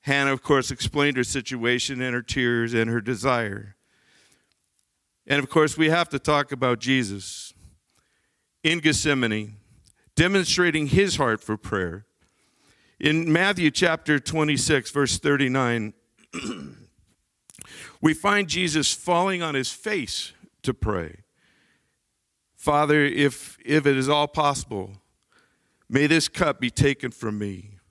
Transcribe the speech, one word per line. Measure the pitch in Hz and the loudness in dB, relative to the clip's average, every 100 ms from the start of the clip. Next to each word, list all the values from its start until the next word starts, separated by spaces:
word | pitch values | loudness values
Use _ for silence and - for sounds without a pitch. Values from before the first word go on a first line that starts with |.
Hannah, | - 139 139 | 0 0 0
of | 135 | -2
course, | - 139 123 | 2 0 0
explained | 131 - 147 143 127 | -6 -4 0 0 0
her | 120 | -2
situation | 139 117 127 117 123 - 131 | -4 -6 -4 0 0 -2 -4
and | 127 | -4
her | 123 | -4
tears | 117 - 120 120 117 | -4 -2 0 0 0
and | 117 113 | 0 0
her | 117 | 0
desire. | 104 117 123 123 110 101 107 - _ _ _ _ _ _ _ _ _ _ _ _ _ _ - | -2 -2 0 0 -2 -8 -14 -20 _ _ _ _ _ _ _ _ _ _ _ _ _ _ -2
And | 143 | -2
of | 131 | 2
course, | 160 156 151 | 2 2 2
we | 156 | 2
have | 165 170 | 2 0
to | 139 | -2
talk | - 147 143 | 0 0 0
about | 131 127 120 | -2 0 0
Jesus | 117 131 110 98 - - - - - _ _ _ _ _ _ _ _ _ | 0 0 0 -6 -12 -14 -16 -20 -20 _ _ _ _ _ _ _ _ _
in | 156 170 | -2 2
Gethsemane, | 156 147 156 139 117 107 107 107 _ _ _ _ _ - | 2 2 2 2 0 -2 -6 -14 _ _ _ _ _ 0
demonstrating | 175 196 175 - 175 156 147 | 2 2 0 2 2 2 2
his | 151 196 139 | 2 2 2
heart | 131 110 | 0 0
for | - 107 | -4 -6
prayer. | - 104 90 90 107 _ _ _ _ _ _ _ _ _ | -4 -4 -4 -8 -16 _ _ _ _ _ _ _ _ _
In | 151 160 165 | 0 0 2
Matthew | 160 190 190 160 | 2 2 0 0
chapter | - 180 160 - 147 | 2 0 -2 0 -2
twenty-six, | - 160 151 143 127 147 - | 0 -2 0 0 2 0 0
verse | 143 131 90 | -2 0 0
thirty-nine, | 143 143 135 131 123 117 107 - _ _ _ | 0 2 2 2 0 0 -4 -10 _ _ _
<clears throat> | - - 101 71 - - _ _ _ _ _ _ - - - - - | -12 -10 -10 -12 -18 -20 _ _ _ _ _ _ -20 -20 -20 -20 0
we | 156 | 0
find | 156 202 202 185 | 2 0 0 0
Jesus | 165 180 151 135 | -2 0 0 0
falling | - - 175 190 185 | -2 0 2 2 -2
on | 165 139 | -2 -2
his | 127 | -4
face | - 220 202 117 - - _ - _ | -6 -6 -4 -4 -8 -10 _ -20 _
to | - | -6
pray. | - 104 98 80 85 _ _ _ _ _ _ _ _ _ _ _ _ _ _ | -4 -2 -4 -6 -14 _ _ _ _ _ _ _ _ _ _ _ _ _ _
"Father, | - 147 147 151 | 0 2 4 4
if, | 143 - 143 - - - - | 4 2 2 0 -14 -16 0
if | 151 143 | 2 4
it | 135 | 2
is | 131 | 2
all | 147 147 | 0 0
possible, | - 147 139 - 107 95 98 _ _ _ _ _ _ _ _ _ | 0 0 -2 -6 -10 -10 -16 _ _ _ _ _ _ _ _ _
may | 123 151 | 2 4
this | 165 - | 4 2
cup | - 165 - | 0 -2 0
be | 123 | -4
taken | - 143 135 123 | 2 2 2 -6
from | - 117 104 | -6 -6 -4
me. | 104 95 101 98 _ | -6 -8 -14 -20 _